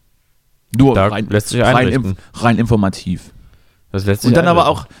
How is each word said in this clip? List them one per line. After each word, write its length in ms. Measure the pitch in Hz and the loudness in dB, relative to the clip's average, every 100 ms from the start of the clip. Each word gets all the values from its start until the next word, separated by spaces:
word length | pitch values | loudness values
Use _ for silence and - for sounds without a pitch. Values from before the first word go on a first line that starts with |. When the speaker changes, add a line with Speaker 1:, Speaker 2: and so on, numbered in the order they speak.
| _ _ _ _ _ _ _ 113 | _ _ _ _ _ _ _ 2
Speaker 1:
Nur 180 | 135 107 | 2 4
Speaker 2:
Da 120 | 101 | 0
Speaker 1:
rein, 200 | 104 104 | -2 -2
Speaker 2:
lässt 200 | 104 - | -2 -2
sich 120 | 123 | -2
Speaker 1:
rein 140 | 110 127 | 2 2
Speaker 2:
einrichten. 300 | 98 127 95 | 0 -2 -4
Speaker 1:
inf-, 320 | 95 - - | -8 -12 -4
rein 140 | 117 107 | 0 0
informativ. 760 | 117 110 95 - 90 85 - - - _ _ _ _ | 0 0 0 -4 -8 -8 -10 -20 -20 _ _ _ _
Speaker 2:
Das 140 | 98 101 | -4 -2
lässt 180 | 101 | 0
sich 60 | 127 | 2
Speaker 1:
Und 60 | - | 2
dann 120 | 180 | 2
aber 180 | 170 143 | 2 0
Speaker 2:
einrichten. 260 | - - - | -2 -8 -20